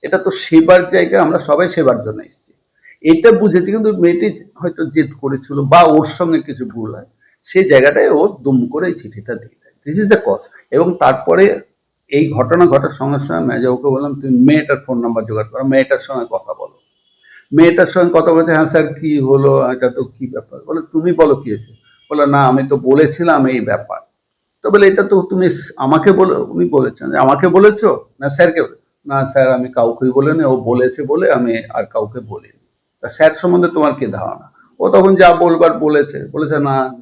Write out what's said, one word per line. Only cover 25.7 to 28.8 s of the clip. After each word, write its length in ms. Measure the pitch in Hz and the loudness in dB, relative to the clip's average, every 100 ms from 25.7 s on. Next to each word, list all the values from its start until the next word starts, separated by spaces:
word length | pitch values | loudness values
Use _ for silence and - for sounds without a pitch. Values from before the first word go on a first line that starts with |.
| - | -6
আমাকে 340 | 135 156 165 | 0 2 2
বলে, 240 | 185 185 - | 2 2 0
উনি 340 | - - 175 | -4 -4 -2
বলেছেন 420 | 151 127 - 135 | 0 -2 -6 -6
যে 60 | 143 | -2
আমাকে 300 | 135 139 180 | 0 2 2
বলেছো 580 | 180 208 208 208 143 - _ | 4 4 4 -2 -2 -8 _
না 100 | 139 | -8
স্যারকে?" 320 | 139 175 - 127 - | 0 0 0 -6 -8